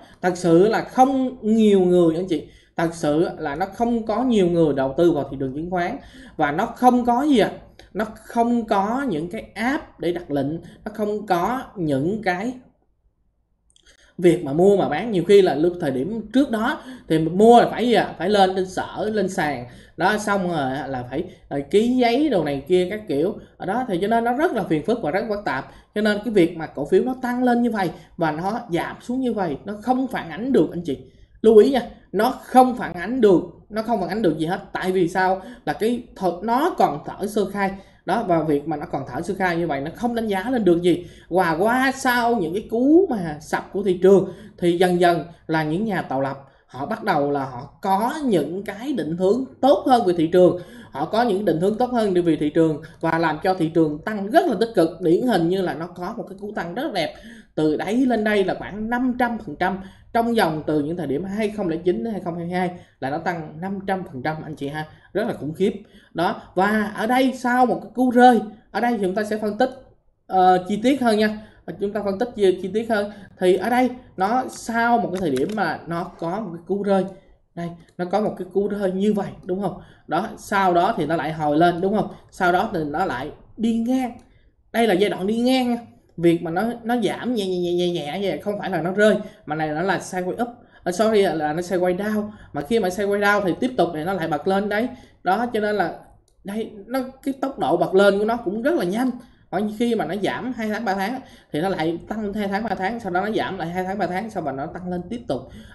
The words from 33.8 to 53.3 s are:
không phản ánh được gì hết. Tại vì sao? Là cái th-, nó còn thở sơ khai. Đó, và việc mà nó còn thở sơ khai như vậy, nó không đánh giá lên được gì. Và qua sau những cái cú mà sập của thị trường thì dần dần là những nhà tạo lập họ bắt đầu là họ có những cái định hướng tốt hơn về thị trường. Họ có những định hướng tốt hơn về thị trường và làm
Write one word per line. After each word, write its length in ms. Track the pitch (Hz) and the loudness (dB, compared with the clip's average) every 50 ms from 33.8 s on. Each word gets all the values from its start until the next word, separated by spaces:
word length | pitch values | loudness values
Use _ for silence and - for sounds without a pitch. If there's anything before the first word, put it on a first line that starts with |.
không 180 | 220 226 240 202 | -4 -2 -2 -2
phản 100 | 180 165 | -2 -4
ánh 120 | 185 220 | -4 0
được 160 | 214 214 170 156 | 0 0 0 0
gì 80 | 156 | -2
hết. 140 | 160 190 196 - - - | -4 -4 -6 -6 -10 -10
Tại 180 | 143 156 185 | -6 -4 0
vì 160 | 185 190 180 165 | 0 2 2 2
sao? 340 | - 190 185 185 190 190 - - - - - | 0 0 2 2 0 -2 -4 -12 -18 -12 -6
Là 80 | 151 147 | -6 -4
cái 300 | - 202 226 247 240 - - - | -2 0 -2 -2 -2 -6 -12 -10
th-, 280 | - 190 180 156 175 202 | -4 -2 -2 -2 -2 -2
nó 240 | 226 233 254 302 370 - - | 0 0 2 2 0 2 2
còn 220 | 202 160 143 147 - | 2 2 0 -2 -8
thở 220 | - - - 185 208 | -10 -10 -8 -6 -4
sơ 180 | - 220 196 | -2 -2 -2
khai. 260 | 190 - 202 196 190 196 - - - _ _ - | -2 -2 -2 -2 -2 -4 -6 -16 -20 _ _ -4
Đó, 180 | - 180 226 226 185 | -2 -2 -2 2 2
và 160 | 170 165 151 | 2 2 2
việc 240 | 160 147 143 143 160 | 2 0 0 0 -4
mà 100 | 156 147 | -6 -6
nó 80 | 151 | -6
còn 180 | - - 147 131 - | -6 -8 -8 -8 -6
thở 140 | 123 135 | -8 -8
sơ 120 | 170 - 190 | -6 -6 -4
khai 240 | 185 190 180 170 165 | -2 0 0 0 0
như 100 | 175 160 | -2 -2
vậy, 140 | 143 135 | -2 -4
nó 100 | 139 160 165 | -4 -6 -8
không 200 | - 226 240 240 | -4 -4 -2 -2
đánh 120 | 233 220 220 | -2 -2 -2
giá 220 | 196 190 185 240 | -2 -2 -2 -2
lên 160 | 269 240 202 | -2 2 4
được 160 | 175 170 170 | 4 4 4
gì. 260 | 175 180 160 - - - - - - - | 4 2 2 2 -2 -10 -18 -20 -10 -2
Và 280 | 160 185 185 165 160 156 | 0 2 2 2 2 2
qua 320 | 196 226 240 254 262 269 254 | 2 2 2 2 2 0 0
sau 400 | 254 - 262 240 247 233 233 233 | 0 0 0 2 2 2 2 0
những 180 | 233 170 156 170 | 0 -2 -2 -4
cái 140 | 214 214 - | -6 -6 -4
cú 380 | 220 233 254 277 311 339 392 359 | -2 0 4 6 6 6 6 4
mà 280 | 247 208 170 160 147 147 | 0 -4 -4 -6 -8 -10
sập 320 | - - - - - - - | -8 -6 -4 -4 -4 -4 -6
của 100 | 185 202 | -4 0
thị 160 | 202 180 - 175 | 0 0 4 6
trường 300 | 185 196 180 190 - - - - - - - | 8 8 8 6 2 -6 -14 -18 -18 -10 -2
thì 200 | 180 175 175 170 | 0 0 2 4
dần 220 | 185 180 180 175 | 4 4 4 4
dần 260 | 180 175 175 160 - - - - _ - | 4 4 4 2 -2 -8 -14 -16 _ -4
là 160 | 160 160 156 | -2 -2 0
những 220 | 151 156 185 220 | 0 -2 -2 -2
nhà 160 | 226 190 165 | -2 -2 -4
tạo 200 | - - 131 135 | -4 -4 -4 -2
lập 160 | 135 135 135 135 - - _ _ _ _ | -2 -4 -4 -8 -14 -20 _ _ _ _
họ 180 | - 123 139 | -12 -10 -6
bắt 180 | - 220 220 220 | -6 -6 -6 -2
đầu 280 | 208 175 147 143 143 | 0 0 2 2 0
là 140 | 143 139 135 | 0 -2 -4
họ 320 | 131 123 120 135 - - - | -6 -8 -12 -14 -16 -16 -8
có 320 | - 196 190 196 220 254 311 320 294 | -2 0 0 0 0 -2 -4 -2 -2
những 380 | 254 202 165 143 147 170 196 202 | 2 2 2 2 0 -4 -8 -8
cái 300 | - 196 196 240 285 285 | -8 -10 -10 -6 -6 -4
định 240 | 220 - 147 170 175 | -4 -2 -4 -2 0
hướng 280 | 185 190 226 254 262 - - - | 2 2 2 2 0 -6 -6 0
tốt 220 | - 262 330 381 - 285 | 4 4 4 4 4 4
hơn 180 | 254 233 208 | 4 4 4
về 80 | 180 170 170 | 2 2 2
thị 100 | 156 165 | 2 4
trường. 320 | 180 180 180 165 - - - - - - - - | 6 6 6 6 6 2 -6 -12 -18 -20 -20 -12
Họ 140 | - 135 - | -8 -6 -6
có 160 | 220 214 220 | -2 0 0
những 240 | 247 240 185 190 214 | 0 2 0 0 0
định 140 | 180 156 160 | 0 0 2
hướng 180 | 175 202 220 220 | 2 0 2 0
tốt 140 | 247 240 | 0 0
hơn 220 | 247 233 220 202 180 | 0 0 0 2 2
về 240 | 175 170 170 156 151 | 2 2 2 2 2
thị 100 | 156 151 | 0 0
trường 320 | 151 170 160 160 151 139 - - - - | 2 2 2 2 2 -2 -8 -14 -14 -6
và 200 | - 165 165 165 | -4 -2 0 0
làm 200 | 170 165 | 0 0